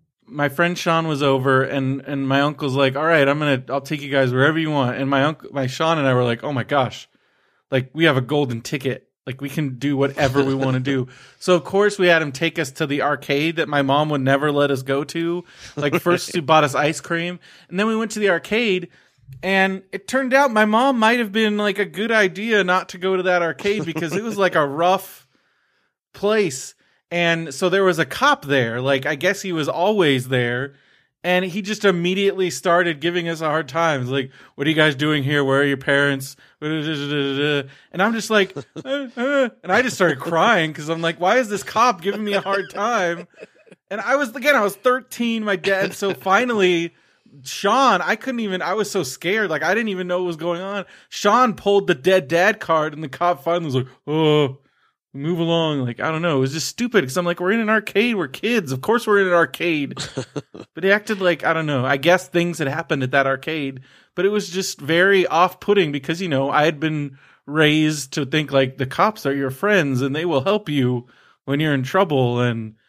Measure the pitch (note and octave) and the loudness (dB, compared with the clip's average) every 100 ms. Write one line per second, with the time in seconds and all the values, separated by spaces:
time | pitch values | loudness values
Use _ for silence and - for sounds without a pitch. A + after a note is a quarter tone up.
0 | _ _ _ D3 D3 C#3 E3+ F3 - E3 | _ _ _ -4 -4 0 -2 -2 -2 0
1 | D#3+ D3 C#3+ C3+ C3 C3 C3 C#3 C3 C3+ | 0 0 0 2 2 2 0 -2 -2 -4
2 | - C#3+ C3+ C#3 C#3+ C#3 D3 C3 C3+ C3 | -6 -6 0 2 0 -2 -4 2 2 2
3 | D#3+ E3 C#3 D3 D3+ C3 B2+ C#3 C3+ D#3 | 2 4 4 2 0 -2 -2 -6 -4 -8
4 | C#3 C#3 C3 B2+ C#3 D#3 D#3+ D3 B2 A#2+ | -2 0 2 4 2 2 0 0 0 -2
5 | C3+ C#3 C#3+ D3+ - C#3+ B2+ C3 D#3+ D#3+ | 0 2 2 -2 -8 -6 -4 -2 0 2
6 | C#3 B2 B2 A#2 - C#3 A2 C#3+ B2 - | 2 2 2 -2 -4 -4 0 0 0 -2
7 | - _ _ _ _ _ _ C3+ C3 D3+ | -18 _ _ _ _ _ _ -4 -2 0
8 | E3 C3 B2+ D3+ C#3+ A#2 A2+ D3 C3 A2+ | 2 2 0 0 -2 -4 -6 -6 -4 -6
9 | - _ - C3 C#3+ D3 D3 B2+ C#3 C#3+ | -12 _ -14 -10 -8 -4 -6 -4 -2 0
10 | C#3 C3+ C#3+ C3 C3+ C3+ C3 B2+ B2+ C3+ | 0 0 0 2 0 0 0 0 0 -2
11 | B2+ - - _ - F3+ - G3 G#3 G3+ | -4 -10 -20 _ 0 0 2 0 2 2
12 | F3+ E3+ D3+ C3 E3 D#3+ C#3 C3+ D#3 C#3+ | 4 4 2 -2 -4 -2 -6 -4 -2 0
13 | C3 C#3+ - C#3+ D#3 E3 D#3 D3 C#3 C#3 | -2 -2 -2 0 0 -2 -2 0 2 2
14 | D3+ D3 C3 C3+ D3 C#3+ C#3+ C3+ C3 C3+ | 2 0 2 2 2 2 0 0 -2 -4
15 | D3+ E3+ E3 F3 F3 - - - C#3+ E3 | -4 -6 -4 -6 -8 -18 -16 -6 -2 0
16 | F3+ F3 - F3+ C#3 D#3 D3 C3+ D3 D#3+ | 0 -2 -2 -6 2 4 4 2 0 -2
17 | - E3+ E3+ F3+ - - _ F3 A3 A3 | -6 -6 -6 -10 -16 -20 _ -4 -2 -2
18 | A3 G#3+ G3+ E3+ - G#3+ A#3 F#3 E3+ _ | -4 -2 0 0 -2 -2 0 -2 -4 _
19 | _ _ - C3+ F#3 G3 F#3+ F#3+ - F#3+ | _ _ -20 -10 -2 2 2 0 -8 -14
20 | - B3+ C4+ C4 C#4 G#3+ G#3+ G#3+ C4 B3+ | -4 -2 2 2 4 4 4 4 4 4
21 | A3 B3 A3 G3 A3 G#3 G#3 G3 F#3+ D#3 | 2 2 0 0 0 2 0 -2 -4 -4
22 | A3 A3+ G3 E3+ A3 G#3+ F3+ F3+ - F#3 | 0 2 2 0 0 2 2 0 -2 -6
23 | F#3 F#3+ F3+ F3+ E3+ C#3+ G3+ G#3 E3 D#3 | -2 0 2 2 0 -2 -2 -2 -2 -4
24 | E3 F3 A3+ G3+ F#3 F#3 D3 C#3 F3 F#3 | -4 -4 -4 0 0 2 0 0 2 2
25 | - - _ _ _ _ _ _ _ _ | -2 -18 _ _ _ _ _ _ _ _
26 | _ - G3+ A3 G3 C3 - - _ _ | _ -6 0 2 0 -4 -12 -18 _ _
27 | _ E3+ E3+ E3 E3 C#3 F#3+ F#3 G3 E3 | _ -2 0 0 -4 -4 0 2 2 2
28 | D3+ - C4+ C#4+ C#3+ C#3 A#2 A#2 C3 C3+ | -2 0 2 2 0 0 0 -2 0 0
29 | C#3 D3 F3 G3 G3 E3+ C#3+ - F3+ G#3+ | -2 -2 -2 -2 -4 -4 -2 0 0 4
30 | E3 C3 B2 C3 A#2+ B2 C#3 C#3 _ _ | 4 2 0 -2 -2 -4 -8 -12 _ _
31 | _ _ E3+ F3+ F#3 F3+ G3 G#3 G#3 F3 | _ _ -2 0 0 -6 -6 0 2 2
32 | F3 F#3+ G3 F#3+ F#3 - F#3+ E3+ F3 D3+ | 0 0 0 0 -2 -2 0 2 2 -2
33 | D#3 F3 E3+ E3 D#3+ D3+ D3+ D#3+ E3 C#3+ | -2 -2 -4 -4 -2 -2 -2 -2 0 0
34 | B2 C3+ C3+ - - - C#3+ D#3+ D#3 C3+ | -2 -4 -4 -10 -20 -4 0 4 2 2
35 | D3+ D3+ C3+ D3 C#3 C3+ C#3+ C3+ C#3 C#3 | 0 0 0 0 2 2 2 0 0 2
36 | C#3+ C3+ C3+ - - _ D3+ D#3 D3+ D3+ | 2 0 -6 -16 -20 _ -6 -4 -4 -4
37 | C#3+ D3 C#3 C3+ D3 C#3+ C3+ - _ E3+ | -2 -2 -2 0 0 0 -4 -12 _ -2
38 | G3+ A3+ - G#3+ F#3+ - - - C4 C#4 | 0 0 0 2 2 -2 -14 -14 -6 -6
39 | C4+ A#3 B3 C#4+ B3 - E3+ G3 B3 - | -6 -6 -2 0 0 -4 0 2 2 2
40 | F3+ C3+ E3 E3+ G3+ G#3+ D#3+ D#3 D3+ E3 | 0 0 -2 2 4 4 2 -4 -6 -2
41 | E3 E3 F3 A#3+ A#3 G3+ - G#3+ B3 F#3+ | -2 0 2 2 0 -4 -4 2 2 2
42 | E3+ G3+ G#3 G3+ F#3+ G3 F#3+ F#3 G#3 A#3 | -4 -4 -2 -2 -2 -2 -4 -4 -2 0
43 | F3+ E3+ F3+ - - _ _ - _ G3+ | -2 -4 -10 -20 -20 _ _ -20 _ -8
44 | G#3 C4+ C#4 B3 B3 C#4 G3+ G3 - B3+ | -2 0 -2 0 2 4 2 0 0 0
45 | B3+ - A#3+ A3+ G#3+ F#3+ D#3+ G3 G3 F#3+ | -4 -6 -4 -2 -2 -2 0 0 -2 -2
46 | G3+ F3+ - F#3+ B3 A3+ F#3 F3 E3+ - | -4 -4 2 2 2 2 2 2 -2 -8
47 | _ _ _ C#3+ C3 - G3+ A#3 C4+ F#3+ | _ _ _ -20 -14 -4 0 4 4 4
48 | E3 A3 C4 A#3+ A3 F#3 D#3+ G3+ G#3 G3+ | 2 -2 -4 -4 -4 -4 -2 -2 -2 -2
49 | C#3 - E3+ G#3+ G3+ D3+ D#3 G3+ A3+ F#3 | -4 -6 -4 -2 0 -2 0 0 -2 -4
50 | F3+ F3+ F#3 E3 E3 E3+ F#3+ G3+ F#3 - | -4 -2 -2 -4 -4 -4 -6 -8 -10 -16
51 | _ - G3+ A3 B3+ F#3 G3+ G3+ E3+ D3+ | _ -2 2 4 4 2 2 2 2 0
52 | C#3 F#3+ C#3+ E3 F#3+ G#3+ - E3 D3+ D3 | 2 2 2 2 2 2 0 0 0 -4
53 | D#3 C3 F3 F3 - F3 E3 C3 C3 - | -12 -2 0 0 -2 -2 0 -2 -4 -10
54 | - D3+ D#3 D3+ C#3+ C3+ _ _ _ _ | -4 2 4 4 2 -2 _ _ _ _
55 | _ C#3 D3 F3 E3 E3+ D#3+ D3 B2 A#2 | _ -8 -4 -2 0 0 0 -2 -4 -4
56 | D3+ D#3+ E3+ C#3+ C3+ D3+ - - A#3+ A3+ | -4 -2 0 0 0 -2 -8 -6 0 0
57 | C3 C3 F3 F3 F3+ A3+ G#3+ A3 G#3+ G3 | 0 -2 -2 -2 -2 0 0 0 0 0
58 | A#3 A3 D#3 - G#3+ A#3+ D#3 C3 C3+ A3+ | 0 0 -4 -4 -2 -2 -2 -4 0 0
59 | A3+ G3+ F#3+ F3 E3 - E3+ D#3 C#3 - | 2 2 4 2 2 -2 -4 -2 -4 -8
60 | - - B2 - - - - - F#3 G3+ | -8 -8 -8 -10 -12 -16 -18 -4 0 0
61 | G#3 G#3 F#3 E3 - D#3+ D#3 C#3+ B2+ C#3+ | 0 -2 0 0 0 -2 0 0 0 2
62 | C#3+ F3+ F3 F3 F3 E3 D3 D3+ E3 D3 | 4 2 2 -2 -2 -2 -4 -4 -4 -2
63 | B2+ C#3 C3+ C3+ C3+ D#3+ C#3 C3+ - _ | 0 0 0 -2 -6 -6 -8 -10 -18 _
64 | _ - F#3 G#3 E3+ F3 F#3 - C3+ E3 | _ -2 0 0 -2 -6 -6 -8 0 4
65 | F#3+ G3 F3+ D#3+ F3+ - - G3+ E3 C#3+ | 4 4 2 4 2 0 2 2 2 -2
66 | C3 E3+ F#3 C3+ C#3 D3 D3+ D3+ D#3 D#3 | -4 -4 -2 0 2 2 2 0 -2 -4
67 | C#3+ C3+ _ _ - D3 D3+ D3+ D#3 D#3 | -6 -10 _ _ -6 2 4 6 2 0
68 | C3 - C3+ D#3 D3 C#3 C3+ C3 C3 - | -6 -6 -2 -2 0 2 0 -2 -4 0
69 | F#3+ G#3+ - C#3 C3+ C3+ G3+ G#3 D3 C3 | 0 0 -4 -2 -4 -2 2 2 2 0
70 | C3+ C#3+ F3 D3 B2+ G#2+ G#3 D3 B2 B2 | 0 -2 0 0 2 0 0 0 2 0
71 | B2 _ _ _ - C#3+ D#3 C#3 C3 F#3+ | -6 _ _ _ -6 -2 0 0 0 2
72 | F#3+ D3 B2 A#2+ A#2+ A2+ A2 G#2+ | 2 2 2 2 0 -2 -8 -14